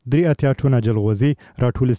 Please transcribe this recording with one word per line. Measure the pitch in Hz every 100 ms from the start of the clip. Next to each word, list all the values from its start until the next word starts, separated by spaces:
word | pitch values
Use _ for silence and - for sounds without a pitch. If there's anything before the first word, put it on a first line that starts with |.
| 123
درې | 147 170
اتیا | 147 139
ټنه | 131 139 127
جلغوزي | 110 110 104 101 139 143 - -
راټولې | 123 - 127